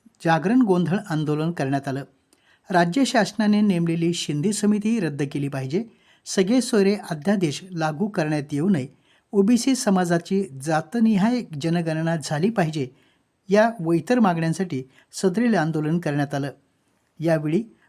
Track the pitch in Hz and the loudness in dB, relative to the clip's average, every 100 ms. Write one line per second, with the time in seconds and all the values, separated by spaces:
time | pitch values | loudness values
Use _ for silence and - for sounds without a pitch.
0 | _ _ 165 160 170 254 226 180 165 165 | _ _ 0 0 2 2 4 2 0 -2
1 | - 156 151 151 160 165 135 139 135 135 | -2 -4 -2 -2 -2 -4 -2 -2 -4 -8
2 | 139 _ _ _ _ _ - 185 175 220 | -10 _ _ _ _ _ -2 2 2 2
3 | 262 240 196 - 208 208 208 175 170 165 | 2 2 0 0 2 4 2 2 0 0
4 | 165 170 - 147 180 214 208 208 214 226 | -2 -2 -4 -2 -2 0 2 2 0 0
5 | 160 143 143 147 139 139 131 175 226 _ | -2 -4 -4 -4 -4 -6 -4 -4 -6 _
6 | _ _ - - 185 254 240 214 196 208 | _ _ -4 0 2 2 2 2 2 0
7 | - 160 170 208 165 139 - 170 156 151 | -4 -6 -2 0 0 -4 -8 -4 -4 -2
8 | 208 185 151 151 143 143 180 170 131 - | -4 -2 -2 -2 -4 -2 0 0 -2 -10
9 | _ _ _ 202 196 240 269 254 - 190 | _ _ _ 2 4 4 2 0 2 2
10 | 175 170 - 196 190 131 143 156 160 233 | 2 0 0 -2 -4 -8 -2 -2 -2 0
11 | 220 202 214 247 190 147 165 170 160 156 | 2 4 2 0 -4 -6 -2 0 -2 -2
12 | 165 165 - 147 196 226 160 151 127 - | -2 -2 -2 -2 0 0 -2 -2 -8 -10
13 | _ _ _ _ - 202 226 226 165 170 | _ _ _ _ 0 2 4 0 -2 0
14 | - 247 208 170 160 160 185 131 131 _ | 2 2 2 2 0 -2 -4 -6 -10 _
15 | _ - 190 180 240 202 156 156 151 170 | _ -2 -2 2 2 2 0 0 0 -2
16 | 165 143 143 143 135 - _ _ _ _ | 0 -2 -2 -4 -6 -10 _ _ _ _
17 | _ - 160 160 151 170 226 _ | _ -6 0 0 0 -2 -4 _